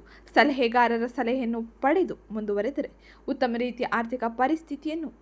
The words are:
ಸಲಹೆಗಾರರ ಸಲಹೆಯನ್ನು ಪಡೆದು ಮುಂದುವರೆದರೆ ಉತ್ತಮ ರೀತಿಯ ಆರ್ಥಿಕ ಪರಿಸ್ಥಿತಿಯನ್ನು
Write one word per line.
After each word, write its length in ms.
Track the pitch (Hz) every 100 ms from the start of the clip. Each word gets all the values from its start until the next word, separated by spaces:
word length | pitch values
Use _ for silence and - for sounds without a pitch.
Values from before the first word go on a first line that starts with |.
| - - -
ಸಲಹೆಗಾರರ 720 | - 285 269 233 247 240 233 247
ಸಲಹೆಯನ್ನು 540 | 269 233 269 233 233 226 -
ಪಡೆದು 360 | 269 359 277 - -
ಮುಂದುವರೆದರೆ 580 | 214 214 202 220 294 - - - - -
ಉತ್ತಮ 260 | 269 247 233
ರೀತಿಯ 280 | 247 - 240
ಆರ್ಥಿಕ 380 | 226 233 247 233
ಪರಿಸ್ಥಿತಿಯನ್ನು 840 | 233 262 320 - 285 311 320 311 -